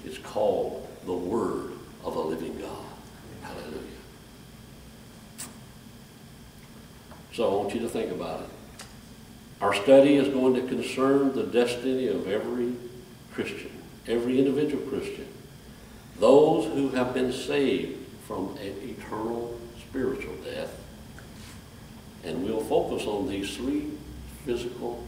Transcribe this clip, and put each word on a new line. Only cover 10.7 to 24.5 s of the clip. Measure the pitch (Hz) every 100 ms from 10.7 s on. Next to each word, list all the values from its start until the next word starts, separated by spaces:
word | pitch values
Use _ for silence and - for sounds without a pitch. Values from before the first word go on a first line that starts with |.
| 117 117 - 135 139 135
the | 120
destiny | 101 113 120 - 131 131 123
of | 95 92
every | 104 117 123 120 123 - - - - -
Christian, | - 110 - - - - - -
every | 117 120 131
individual | 139 135 147 131 -
Christian, | 95 - - - - - - - - - - - -
those | 110 139 151 - -
who | 135 135
have | 131 -
been | 131 127
saved | - - 143 131 95 - - - - -
from | 101 95 -
an | 98 98
eternal | 117 107 107 107 113 117 120 - - -
spiritual | - 135 127 - - -
death. | - - - - - - - - - - - - - - - - - -
And | 87 80
we'll | 98 113
focus | 110 151 - 120 107
on | 104 92
these | 98 101 -
three | 123 147 151 - - - - -
physical | -